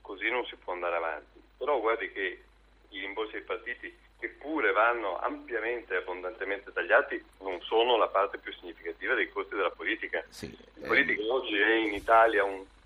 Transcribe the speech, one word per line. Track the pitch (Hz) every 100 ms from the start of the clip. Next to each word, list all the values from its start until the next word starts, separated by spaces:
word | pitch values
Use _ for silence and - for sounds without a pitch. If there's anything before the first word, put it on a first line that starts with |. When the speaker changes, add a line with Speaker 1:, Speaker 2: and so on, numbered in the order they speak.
Speaker 1:
così | - 95 107
non | 123 113
si | 92
può | -
andare | 90 87 85
avanti. | 82 76 - - - _
Però | - 139
guardi | 110 117 95
che | 101 95 - - _ _ _ _
i | 98
rimborsi | 98 101 107 104
ai |
partiti, | - 92 - - 90 - _ _
che | 113
pure | - 135 160 107
vanno | 98 117 120 104 90
ampiamente | 123 98 95 113 110 120 -
e | 92
abbondantemente | 87 90 90 90 95 98 -
tagliati, | - 87 110 - 120 - _
non | 95 90
sono | - 113 120 117
la | 92
parte | 98 101 -
più | -
significativa | 98 87 - - - 98
dei | 123 92
costi | 101 90
della | 104 87
politica. | - 85 110 92 82 -
Speaker 2:
Sì, | - 71 - -
Speaker 1:
La | - -
Speaker 2:
eh. |
Speaker 1:
politica | 120 131 104 107
oggi | 131 104 104
è | 110 113
in | 110
Italia | 101 104 113 113 107
un | 98 95 95 -